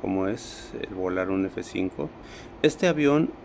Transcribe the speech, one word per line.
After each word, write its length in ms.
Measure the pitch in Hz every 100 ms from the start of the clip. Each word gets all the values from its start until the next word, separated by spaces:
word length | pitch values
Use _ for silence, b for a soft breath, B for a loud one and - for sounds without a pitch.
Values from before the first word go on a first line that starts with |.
cómo 260 | 98 95 95
es 460 | 117 - - - -
el 140 | - 95
volar 340 | 92 92 92
un 160 | 95 95
F 160 | -
cinco. 480 | 92 98 92 - 76 - B B B -
Este 240 | 151 - 180
avión, 420 | 151 147 147 - -